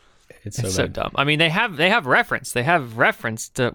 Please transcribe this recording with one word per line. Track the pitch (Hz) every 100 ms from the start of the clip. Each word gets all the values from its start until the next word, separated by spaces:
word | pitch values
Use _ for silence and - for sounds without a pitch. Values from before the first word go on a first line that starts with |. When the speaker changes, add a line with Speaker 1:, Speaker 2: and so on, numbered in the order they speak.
| _ _ _ -
Speaker 1:
It's | 104 -
Speaker 2:
It's | 98
Speaker 1:
so |
Speaker 2:
so | 92
Speaker 1:
bad. | 92
Speaker 2:
dumb. | - - -
I |
mean, | 143 151
they | 165
have, | 175 233 143
they | 180
have | 233 131
reference. | 196 - 117 -
They | 123
have | 131 175 120 113
reference | 185 - 117 110 -
to | - 120